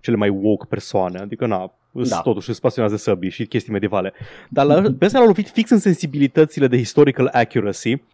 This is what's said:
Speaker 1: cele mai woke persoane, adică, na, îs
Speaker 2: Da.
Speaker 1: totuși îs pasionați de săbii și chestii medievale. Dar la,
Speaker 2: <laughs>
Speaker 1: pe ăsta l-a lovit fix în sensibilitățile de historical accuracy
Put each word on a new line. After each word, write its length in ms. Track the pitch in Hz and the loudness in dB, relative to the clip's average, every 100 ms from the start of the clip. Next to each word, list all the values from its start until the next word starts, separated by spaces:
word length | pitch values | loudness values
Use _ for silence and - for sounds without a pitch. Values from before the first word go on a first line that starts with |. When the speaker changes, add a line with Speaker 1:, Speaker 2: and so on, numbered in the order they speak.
Speaker 1:
cele 140 | - 110 | -2 0
mai 140 | 104 | 0
woke 360 | 98 107 104 - | 0 0 -2 -4
persoane, 500 | 101 - 101 92 92 | -10 -4 -2 -2 -6
adică, 260 | 101 113 120 | -12 -6 -4
na, 280 | 95 92 - _ | -4 -6 -14 _
îs 180 | 127 123 | -6 -4
Speaker 2:
Da. 100 | 92 | -2
Speaker 1:
totuși 300 | - 101 - | -2 -2 -4
îs 100 | 107 | -4
pasionați 340 | 127 - 107 104 | -2 0 -2 -2
de 40 | |
săbii 300 | - 92 90 | -2 -2 -4
și 160 | - 110 | -8 -6
chestii 260 | 117 - | -6 -4
medievale. 420 | 101 101 101 95 - - - - | -4 -2 -4 -6 -10 -18 -20 -6
Dar 160 | 143 143 | 0 2
la, 160 | 160 | 2
Speaker 2:
<laughs> 180 | 196 131 | 2 0
Speaker 1:
pe 60 | 202 | 0
ăsta 140 | 254 | 4
l-a 60 | 233 | 4
lovit 220 | 196 196 | 4 0
fix 200 | - 220 | -2 2
în 80 | 220 | 2
sensibilitățile 880 | 196 165 151 143 139 156 156 - 131 | 2 0 -2 -2 0 4 2 2 2
de 100 | 123 | 2
historical 520 | 117 - 147 135 127 | 2 4 4 4 0
accuracy 720 | 127 120 120 101 - 113 131 - | 2 0 0 -2 -2 -4 -4 -6